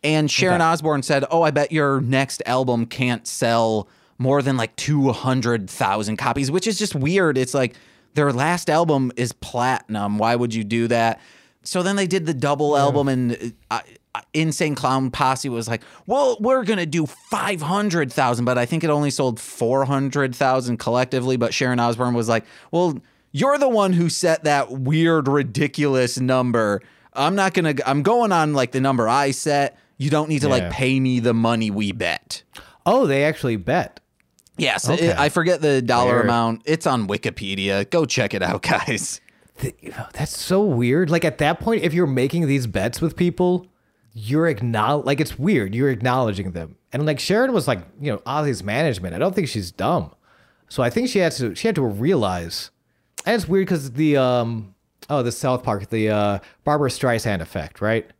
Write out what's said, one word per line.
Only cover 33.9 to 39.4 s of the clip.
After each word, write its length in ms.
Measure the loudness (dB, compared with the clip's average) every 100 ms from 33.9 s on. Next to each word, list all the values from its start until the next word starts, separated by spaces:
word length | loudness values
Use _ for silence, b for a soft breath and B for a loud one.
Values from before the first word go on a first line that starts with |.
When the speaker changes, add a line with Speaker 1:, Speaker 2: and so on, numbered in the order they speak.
| -10 _ _ _ _ _ -4
Speaker 1:
Yes, 280 | 0 0 0
Speaker 2:
Okay. 200 | 0 2
Speaker 1:
it, 120 | 2
I 120 | 2
forget 320 | 2 0 2
the 180 | 2 2
dollar 320 | 2 2 4 2
Speaker 2:
Weird. 80 | 2
Speaker 1:
amount. 360 | 2 0 -2 -2
It's 200 | -2 0
on 220 | 0 0
Wikipedia. 800 | -2 -4 -6 -8 -4 0 0 0
Go 160 | 0
check 300 | 0 0 -2
it 80 | 0
out, 180 | -2 -2
<laughs> 80 | 0 -2 0
guys. 360 | -4 -4 -10 b b